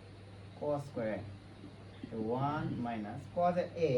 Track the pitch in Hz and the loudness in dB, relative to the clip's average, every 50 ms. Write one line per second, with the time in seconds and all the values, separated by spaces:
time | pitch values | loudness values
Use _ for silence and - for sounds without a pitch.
0 | - - - - - - - - - - - - 139 147 147 143 143 - - 127 | -16 -16 -16 -16 -16 -16 -14 -14 -14 -14 -8 -4 0 2 2 0 0 -4 -4 -2
1 | 113 107 104 92 - - - - - - - - - - - - - - - - | 0 0 0 -2 -4 -8 -10 -12 -14 -14 -16 -14 -14 -14 -14 -14 -14 -14 -12 -12
2 | - - 113 113 107 110 120 127 139 143 151 156 - 127 123 120 120 117 117 110 | -10 -6 -2 -2 0 2 2 2 2 2 2 2 0 0 0 0 0 0 0 -2
3 | 104 104 - - - - - 175 175 175 170 180 - - - 170 165 143 123 | -2 -4 -6 -6 -8 -4 2 6 6 6 6 6 2 0 2 2 4 6 6